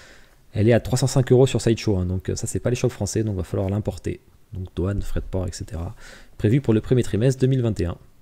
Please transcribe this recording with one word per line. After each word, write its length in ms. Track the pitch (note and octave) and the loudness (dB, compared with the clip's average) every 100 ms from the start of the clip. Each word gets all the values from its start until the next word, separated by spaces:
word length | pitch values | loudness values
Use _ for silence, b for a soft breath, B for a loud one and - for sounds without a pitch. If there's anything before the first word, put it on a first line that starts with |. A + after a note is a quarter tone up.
| B B B B - | B B B B -8
Elle 160 | G#2+ G#2+ | 2 4
est 60 | |
à 60 | A2+ | 4
trois 180 | G#2 B2 | 2 0
cent 80 | C3 | 2
cinq 260 | C#3 B2 | 2 6
euros 140 | B2+ C3 | 6 6
sur 160 | A2+ | 4
Sideshow, 340 | B2+ A2 - F#2 | 0 0 0 0
hein, 80 | |
donc, 240 | F2+ F#2 - | 0 -4 -4
euh, 80 | F#2+ | -6
ça, 100 | A2 | -6
c'est 140 | F#2 | -4
pas 80 | A#2+ | -2
les 80 | B2 | 0
shops 160 | B2 | -2
français, 320 | - G2+ G#2+ | -2 -4 -2
donc 120 | G#2+ F#2+ | -2 -4
va 80 | |
falloir 260 | E2+ G#2+ F#2+ | -4 -4 -2
l'importer. 500 | G2+ G2+ F2 - - _ _ _ | -2 -4 -6 -8 -10 _ _ _
Donc 140 | F#2 F#2 - | -12 -8 -4
douane, 240 | F#2 G2 | -2 -2
frais 200 | - - | -2 -4
de 40 | |
port, 240 | - F#2 F#2 | -4 -4 -6
et 40 | |
cetera. 420 | - - E2 E2+ - B B B - | -8 -10 -10 -10 -12 B B B -2
Prévu 240 | G#2+ C#3+ | 2 2
pour 140 | B2+ | 4
le 80 | A2 | 2
premier 200 | - B2+ | 2 0
trimestre 380 | - G2+ C3 C3 | 2 0 0 2
deux 60 | C3+ | 2
mille 160 | C3+ | 2
vingt 180 | A#2 G#2 | 0 -2
et 60 | F2 | -4
un. 100 | - - - | -6 -16 -20